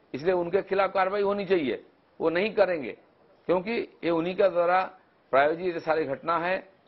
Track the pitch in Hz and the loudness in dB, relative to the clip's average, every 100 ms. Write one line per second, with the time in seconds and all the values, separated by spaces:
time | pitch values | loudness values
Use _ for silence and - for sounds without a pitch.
0 | _ 131 160 185 170 190 185 196 190 190 | _ -4 0 0 0 -2 0 0 0 0
1 | 185 202 202 202 185 185 135 101 - _ | 0 0 0 -2 0 0 0 -4 -8 _
2 | _ - 160 165 214 196 185 170 117 87 | _ -4 -2 0 0 2 2 0 -6 -10
3 | _ _ _ _ - 180 180 233 - - | _ _ _ _ -2 -2 -2 -4 -6 -6
4 | 165 170 170 185 196 175 170 185 185 - | -2 -2 -2 2 2 2 2 2 0 -6
5 | _ _ _ 131 147 165 180 165 160 156 | _ _ _ 2 4 2 -4 -4 -2 -2
6 | 143 135 160 170 170 190 - _ | -2 -4 -2 -2 0 -4 -6 _